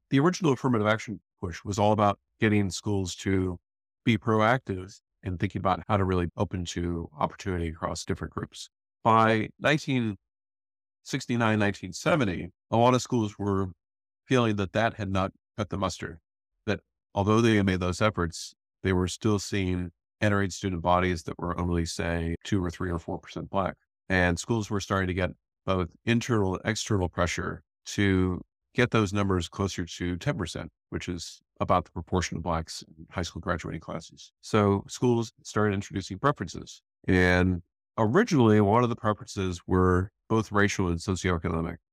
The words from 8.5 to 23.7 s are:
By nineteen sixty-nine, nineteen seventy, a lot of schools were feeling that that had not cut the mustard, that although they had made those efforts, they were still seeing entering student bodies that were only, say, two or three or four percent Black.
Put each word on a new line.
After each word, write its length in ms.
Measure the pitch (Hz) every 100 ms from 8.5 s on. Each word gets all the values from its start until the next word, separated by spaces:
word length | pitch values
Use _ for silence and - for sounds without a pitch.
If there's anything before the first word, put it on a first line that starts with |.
| - - _ _ _
By 460 | 117 110 110 110 - -
nineteen 580 | 131 151 - 131 113 98 _ _ _ _ _ _ _ _
sixty-nine, 540 | - 139 - 120 113 107
nineteen 340 | 101 98 92
seventy, 580 | - - 147 110 85 90 - _
a 60 | 113
lot 180 | 120
of 80 | 127
schools 360 | - 123 107 -
were 300 | 101 98 98 - _ _ _ _ -
feeling 300 | 131 117 104
that 160 | 95
that 200 | 107 113
had 160 | 104 98
not 220 | 95 95 - _ -
cut 140 | 104
the 80 | 90
mustard, 400 | 95 - - 82 _ _ _ _ -
that 140 | 101 - _ _
although 260 | - 98 110
they 160 | 117 107
had 100 | 98
made 140 | 92
those 220 | 90 87
efforts, 520 | 107 92 85 - - - _ _
they 100 | 95
were 160 | 92 90
still 300 | - 117 104
seeing 520 | - 104 92 90 87 - _ _
entering 300 | 107 101 98
student 320 | - 98 90
bodies 420 | 85 87 90 87
that 120 | - -
were 220 | 87 87
only, 240 | 90 87
say, 520 | 85 - 87 85 85 85
two 200 | - 101
or 60 | 90
three 200 | - 92
or 80 | 85
four 200 | - 90
percent 320 | - - 80
Black. 240 | 95 90